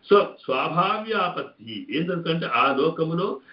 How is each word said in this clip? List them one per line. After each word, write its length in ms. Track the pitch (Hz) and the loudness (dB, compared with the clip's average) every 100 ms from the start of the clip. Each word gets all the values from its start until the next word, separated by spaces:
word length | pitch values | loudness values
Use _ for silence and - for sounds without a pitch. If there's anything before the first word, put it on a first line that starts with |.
| - | 4
స్వ-, 200 | 202 180 - | 4 4 -4
స్వాభావ్య 680 | - 135 160 160 190 214 220 | -4 -2 0 0 0 -2 -2
ఆపత్తి. 720 | 202 180 - - - 110 104 - | -2 -2 -4 -10 -14 -14 -12 -6
ఏం 160 | 143 175 | -4 -2
జరుగుతుందంటే 400 | 175 165 165 - | -2 -2 -2 0
ఆ 300 | 117 135 131 | 2 2 2
లోకములో 640 | 156 165 160 170 196 - - | 0 0 -2 0 -2 -4 -12